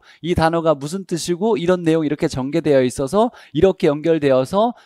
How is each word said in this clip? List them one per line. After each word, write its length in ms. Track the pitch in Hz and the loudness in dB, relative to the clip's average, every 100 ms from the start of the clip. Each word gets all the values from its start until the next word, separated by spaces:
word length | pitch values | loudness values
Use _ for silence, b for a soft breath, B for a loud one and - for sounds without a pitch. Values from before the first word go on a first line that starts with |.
| b b | b b
이 140 | 156 170 | -4 0
단어가 400 | 165 165 160 147 | 2 2 0 -2
무슨 300 | 143 190 185 | -4 -8 -6
뜻이고 500 | 170 - 175 214 202 | -6 -4 -2 0 0
이런 280 | 170 180 | 0 0
내용이 220 | 165 160 151 | 2 0 0
이렇게 220 | 147 160 | -2 -4
전개되어 560 | 139 131 160 151 135 | -4 -4 -2 2 2
있어서 480 | 127 - 135 190 233 B B | 2 -2 -2 0 0 B B
이렇게 340 | 143 190 185 170 | 2 2 2 0
연결되어서 840 | 147 160 165 143 131 131 196 226 - | 0 0 0 2 2 2 0 -2 -2